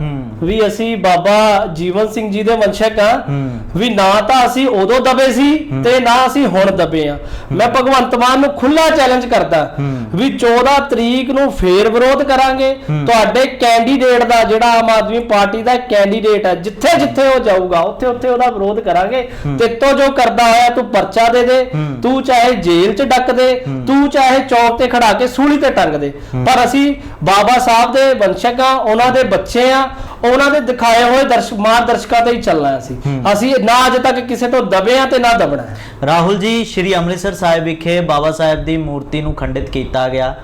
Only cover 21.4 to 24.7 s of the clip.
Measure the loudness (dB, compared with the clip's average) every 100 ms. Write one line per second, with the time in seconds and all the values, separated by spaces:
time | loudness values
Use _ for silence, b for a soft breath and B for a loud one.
21.4 | 2 0 0 -4 -6 -4 -2 -2 0 2
22.4 | 2 0 0 2 2 0 0 0 0 0
23.4 | 2 0 -4 -6 0 0 2 2 2 2
24.4 | 2 2 2